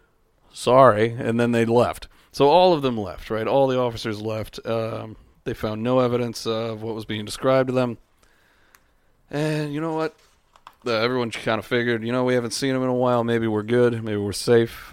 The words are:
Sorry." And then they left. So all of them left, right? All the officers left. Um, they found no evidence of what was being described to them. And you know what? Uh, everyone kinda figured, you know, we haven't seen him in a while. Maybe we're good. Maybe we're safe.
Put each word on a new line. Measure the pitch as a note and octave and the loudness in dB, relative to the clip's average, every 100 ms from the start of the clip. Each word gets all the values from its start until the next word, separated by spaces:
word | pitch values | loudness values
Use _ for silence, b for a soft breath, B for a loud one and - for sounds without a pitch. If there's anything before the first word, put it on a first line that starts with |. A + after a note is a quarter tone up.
| _ _ _ _ _ | _ _ _ _ _
Sorry." | - - B2+ B2+ G#2 A#2 | -6 4 8 8 6 2
And | A#2 A#2 A#2 | -2 -2 0
then | A#2+ | 2
they | A#2 | 2
left. | A2+ A#2+ G2 - - _ _ | 2 4 2 -2 -14 _ _
So | - C#3 | 2 4
all | E3+ F#3 | 6 6
of | D#3+ | 4
them | C3+ A2+ | 0 -4
left, | F#2+ - - | -6 -10 -6
right? | A2 A2 | -4 0
All | C3+ C3+ | 2 2
the | B2+ | 2
officers | B2 A2+ A#2 G#2 | -2 -4 -8 -6
left. | A2 A2 G2+ - - | -6 -6 -8 -10 -6
Um, | A2+ A2+ A2 A2 A2 _ _ | -6 -6 -8 -12 -18 _ _
they | - | -10
found | A2 A2+ G#2+ | -6 -6 -4
no | A#2 B2+ | 0 2
evidence | B2 A#2+ A#2+ G#2+ A2+ | 2 0 -4 -6 -6
of | A2+ A2+ G#2+ | -4 -6 -8
what | A2+ | -10
was | A2+ A2 | -10 -8
being | G#2+ | -8
described | G#2 - C3 C3 C3 | -8 -4 0 2 2
to | |
them. | B2+ B2 A2+ _ _ _ _ _ _ _ _ _ _ _ _ _ | 0 -2 -6 _ _ _ _ _ _ _ _ _ _ _ _ _
And | C#3+ D#3 D3+ D3+ | -4 -2 -2 -4
you | D3 | -6
know | D#3+ | -6
what? | D#3+ D#3+ - _ _ _ _ - _ B2 | -4 -6 -8 _ _ _ _ -20 _ -4
Uh, | |
everyone | A2 A#2+ B2+ A#2 | 0 0 0 -4
kinda | - B2+ A2 | -4 -2 -4
figured, | - B2 A#2+ A2+ | 0 -2 0 -2
you | A2+ | -2
know, | B2+ | -2
we | B2+ | 0
haven't | B2+ A#2 | 0 -2
seen | - C3+ | -4 -2
him | C3 | -2
in | B2+ | 0
a | |
while. | B2 B2+ A#2+ | 0 2 2
Maybe | A#2 A#2 A2+ | 2 0 0
we're | G#2+ | -2
good. | G#2+ A#2+ A#2+ A#2 | 0 2 2 2
Maybe | A2+ G#2 | -4 -4
we're | G2+ | -4
safe. | - - A#2 A#2 - - | -4 2 4 4 -4 -18